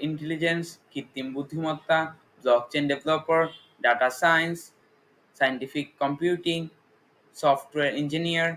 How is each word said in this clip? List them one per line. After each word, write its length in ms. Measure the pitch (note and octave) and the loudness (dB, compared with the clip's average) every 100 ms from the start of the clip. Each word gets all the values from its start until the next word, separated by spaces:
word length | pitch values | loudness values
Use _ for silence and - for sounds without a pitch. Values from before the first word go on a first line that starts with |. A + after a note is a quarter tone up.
| D3+ | -4
ইন্টেলিজেন্স, 580 | D#3 D#3 D#3 E3 E3+ E3+ - _ | -4 -6 -2 0 0 -4 -12 _
কৃত্রিম 360 | C#3 - C3+ C3 C3+ | -12 -10 -10 -8 -8
বুদ্ধিমত্তা, 640 | C#3 D#3 D#3+ D3+ - D#3+ D#3+ - _ _ | -6 -6 -4 -4 0 0 0 -10 _ _
ব্লকচেইন 420 | B2+ A#2+ - D3+ C#3+ | 2 2 2 -2 0
ডেভেলপার, 500 | C#3 D#3 D#3 D#3 D#3+ D#3+ - _ - A#2+ | 0 0 0 2 2 2 -4 _ -2 2
ডেটা 240 | A#2+ B2+ - | 4 2 2
সায়েন্স, 360 | E3+ D#3+ E3 E3+ - _ _ _ _ _ _ - | 4 4 2 -4 -12 _ _ _ _ _ _ -2
সায়েন্টিফিক 480 | C3+ B2+ C3 D3 C#3+ - | 0 0 -6 -6 -6 -4
কম্পিউটিং, 560 | C#3 C#3+ F3 F3 F3 E3 D#3+ _ _ _ _ _ _ - | -2 0 0 0 -2 -2 -6 _ _ _ _ _ _ -2
সফটওয়্যার 500 | D3 C3+ - D3+ C#3+ C#3 | 2 2 0 0 0 0
ইঞ্জিনিয়ার 480 | D3 D#3+ E3+ E3 E3 | -2 -2 -2 0 0